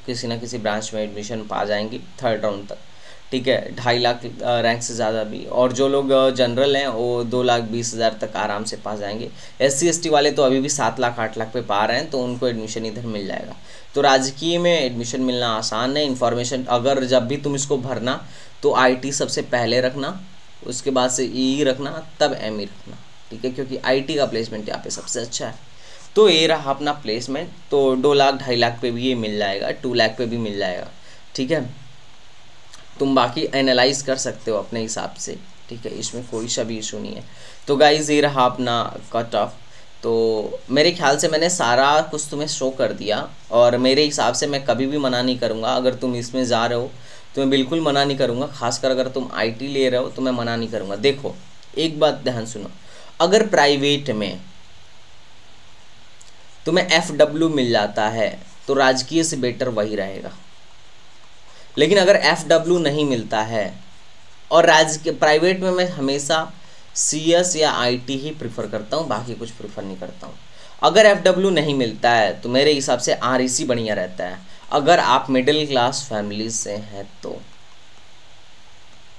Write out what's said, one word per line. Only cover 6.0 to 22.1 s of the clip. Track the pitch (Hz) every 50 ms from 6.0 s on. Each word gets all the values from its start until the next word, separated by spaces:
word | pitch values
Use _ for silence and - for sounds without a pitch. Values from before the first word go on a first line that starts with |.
| 139 135
अ, | 135 131 131 135
general | 127 127 127 117 120 127 139 143 139
हैं, | 139 139
वो | 131 113 110 120 123 123 120 120
दो | 113 123 127 123
लाख | 123 120 117
बीस | 117 107 113 120 117 - 110
हज़ार | 113 113 113 107 -
तक | 113 107 -
आराम | 92 104 104 101 104 110
से | - 110
पा | 104 - 104 107
जाएंगे। | 104 101 101 104 113 - - - - - - - -
एससी, | 127 139 131 - 170
एसटी | 170 165 170 - 160
वाले | 151 143 147 147
तो | 143 151 139
अभी | 131 135 135
भी | 135 147
सात | 143 139 117 113 - 135
लाख, | 123 120 120 120
आठ | 110 107 -
लाख | 113 113 113 -
पे | 123
पा | 113 - 101 101 107
रहे | 110 117
हैं, | 135 160 156
तो | 143 131
उनको | 123 123 123 123 127
admission | 123 117 110 110 110 - 123 113
इधर | 110 107 117
मिल | 117 117 107 104 98
जाएगा। | 92 - - - - - - - - - - - - -
तो | 143
राजकीय | 143 139 135 135 131 135 139 143 160 170 170
में | 170 175 175 170 160
admission | 135 123 120 117 120 117 131 131
मिलना | 131 127 123 123 120 117 110
आसान | 110 110 - 110 113 123 131 139
है। | 151 151
Information | 139 127 117 120 117 117 120 123 123 139 127 127
अगर | 123 123 120 117 135 139 135 131
जब | 123 127 127 117
भी | 117 143
तुम | 143 143 147 139
इसको | 135 - - 147
भरना, | 131 120 135 123 107 113 127 143 165 - - - - - - - - -
तो | 143 107
आईटी | 120 127 127 127 127 135 135
सबसे | 131 - 147 - - 147
पहले | 127 - 127 120 117 113 117 127
रखना, | 127 127 135 143 135 156 190 185 - - - - - - - - -
उसके | - 123 - - 139
बाद | 131 127 127 127
से | - - 131
ईई | - 110 127 131 131 135 143 147
रखना, | 135 127 131 139 143 165 160 - -